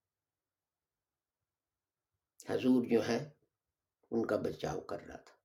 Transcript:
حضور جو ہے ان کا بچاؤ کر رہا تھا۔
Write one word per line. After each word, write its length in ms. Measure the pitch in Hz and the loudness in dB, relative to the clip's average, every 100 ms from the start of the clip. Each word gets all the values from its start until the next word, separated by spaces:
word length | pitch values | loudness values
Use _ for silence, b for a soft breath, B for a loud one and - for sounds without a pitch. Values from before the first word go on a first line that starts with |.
| _ _ _ _ _ _ _ _ _ _ _ _ _ _ _ _ _ _ _ _ _ _ _ - - | _ _ _ _ _ _ _ _ _ _ _ _ _ _ _ _ _ _ _ _ _ _ _ -16 -4
حضور 340 | 104 123 127 110 | 0 4 4 4
جو 160 | 113 113 | 2 2
ہے 220 | 117 147 - _ _ _ _ _ _ - | 0 -4 -12 _ _ _ _ _ _ -6
ان 160 | 113 113 | -2 0
کا 80 | - | 0
بچاؤ 460 | 98 - - 92 | -2 -4 -4 -6
کر 200 | - 90 | -6 -10
رہا 160 | - - | -10 -18
تھا۔ 200 | - - | -20 -20